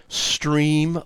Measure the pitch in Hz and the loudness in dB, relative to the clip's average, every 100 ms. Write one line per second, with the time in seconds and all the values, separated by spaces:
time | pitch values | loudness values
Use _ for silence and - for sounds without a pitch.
0 | - - - - 151 151 151 151 160 170 | -10 -6 -4 -2 0 2 2 2 0 -2